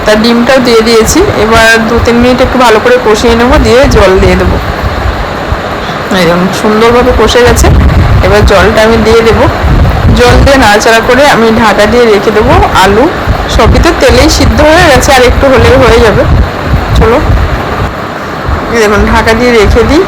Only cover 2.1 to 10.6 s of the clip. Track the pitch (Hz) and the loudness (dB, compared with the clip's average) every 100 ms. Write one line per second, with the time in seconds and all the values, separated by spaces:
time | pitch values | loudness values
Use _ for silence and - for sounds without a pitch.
2.1 | 240 247 254 254 247 240 220 226 247 214 | 0 0 0 -2 0 0 0 0 0 0
3.1 | 214 240 233 240 302 233 233 277 233 196 | 0 0 0 0 0 2 2 2 2 2
4.1 | 190 185 185 185 180 - - - - - | 2 2 0 -2 -4 -6 -6 -6 -6 -6
5.1 | - - - - - - - - - - | -6 -10 -10 -8 -8 -8 -10 -10 -10 -6
6.1 | 190 170 175 185 - 220 214 233 240 247 | -4 -2 -2 -4 -4 -2 0 0 0 0
7.1 | - 220 240 240 240 - - - - - | 0 0 2 2 2 2 2 2 2 2
8.1 | - 185 202 208 196 185 220 220 226 214 | 2 2 2 2 2 2 2 0 0 2
9.1 | 226 226 202 - - - - - - - | 2 2 0 -2 -2 0 2 0 0 0
10.1 | 226 247 262 269 269 | 2 2 2 2 2